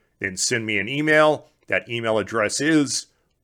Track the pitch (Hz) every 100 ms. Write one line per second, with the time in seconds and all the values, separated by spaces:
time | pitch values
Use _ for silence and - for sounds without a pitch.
0 | _ - 98 92 - 123 110 104 101 139
1 | 156 151 151 147 - _ - - - 117
2 | 113 110 101 110 104 - 147 160 135 -
3 | - _ _ _